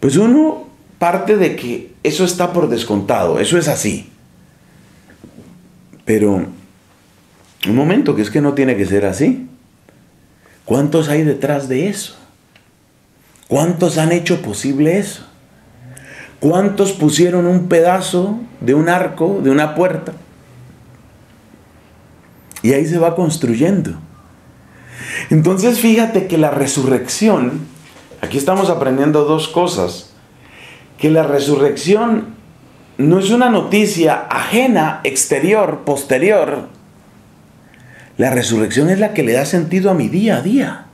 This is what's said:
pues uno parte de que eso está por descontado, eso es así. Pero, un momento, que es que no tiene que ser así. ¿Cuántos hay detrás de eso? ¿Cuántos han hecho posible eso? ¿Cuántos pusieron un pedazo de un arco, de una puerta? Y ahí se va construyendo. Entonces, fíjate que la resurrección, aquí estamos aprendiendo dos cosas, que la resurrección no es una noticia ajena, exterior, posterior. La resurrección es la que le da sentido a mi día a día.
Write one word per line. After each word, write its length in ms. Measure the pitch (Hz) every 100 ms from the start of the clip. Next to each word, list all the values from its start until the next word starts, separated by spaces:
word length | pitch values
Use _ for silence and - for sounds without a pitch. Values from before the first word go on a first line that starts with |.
pues 160 | 139 160
uno 500 | 220 269 311 - - - - -
parte 380 | 175 185 196 214
de 200 | 170 -
que 360 | 123 117 - -
eso 220 | - 151
está 280 | 180 180 175
por 160 | 175 151
descontado, 720 | 117 113 104 - 117 87 80
eso 180 | 107 170
es 100 | 156
así. 420 | 135 110 90 - _ _ _ _ _ _ _ - _ _ - - - - - - _ _ -
Pero, 420 | - 107 104 98 82 - - _ _ _ _ _ _ _ _ _ -
un 80 |
momento, 400 | 113 147 208 269
que 80 | 139
es 80 | 104
que 100 | 151
no 140 | 143
tiene 220 | 139 135 107
que 100 | 98
ser 180 | 98
así. 440 | 101 92 165 254 - - _ _ _ _ _ _ _ _ _ _
¿Cuántos 440 | - 120 147 160 151
hay 160 | 147
detrás 440 | 156 143 - 143 131
de 200 | 131 180
eso? 260 | 202 - - - _ _ _ _ _ _ _ _ _ _ _ _
¿Cuántos 500 | 127 165 175 175 160
han 140 | 160
hecho 300 | 175 170 170
posible 560 | - 101 135 139 151 185
eso? 280 | 202 - - _ _ _ _ - - - - - - -
¿Cuántos 520 | 139 175 202 196 196
pusieron 540 | - 151 143 175 180 175
un 220 | 180 175
pedazo 680 | 170 170 185 185 180 190 220 240 -
de 140 | 117
un 140 | 143 165
arco, 520 | 180 180 - 165 196
de 80 | 135
una 240 | 139 151
puerta? 380 | 151 180 160 - - - - - - - - - - - - - - _ - - - _ - - - _ - - -
Y 100 | 110
ahí 140 | 139 156
se 120 | 170
va 160 | 170
construyendo. 840 | 170 170 156 123 113 160 196 - 82 - - - - - - - - - - - - -
Entonces, 500 | 156 160 190 220 233
fíjate 460 | 226 220 220 196 180
que 120 | 160
la 120 | 151
resurrección, 1160 | 143 135 - 131 127 - - 214 185 123 156 - - - - - -
aquí 180 | - 120
estamos 320 | 139 190 185
aprendiendo 540 | 170 131 131 147 151
dos 240 | 147 156 156
cosas, 640 | - 180 - 90 90 - - _ _ - - - - - -
que 120 | 151
la 120 | 160
resurrección 1120 | 147 143 139 143 143 - 160 208 233 220 - - - - - - - -
no 200 | 143 180
es 120 | 190
una 200 | 233 247
noticia 760 | 214 135 196 208 165 160 127 -
ajena, 720 | 127 - 220 262 202 156 -
exterior, 760 | 143 135 - 143 160 214 185 156
posterior. 840 | - 139 - 127 175 208 147 143 - - - - - - - _ - - - - - - - -
La 140 | 131
resurrección 580 | 123 120 113 110 120 156
es 100 | 190
la 140 | 208
que 100 | 214
le 120 | 127
da 100 | 120
sentido 460 | 143 180 165 180 190
a 40 |
mi 140 | 185 117
día 300 | 175 220 156
a 40 |
día. 440 | 147 262 202 - -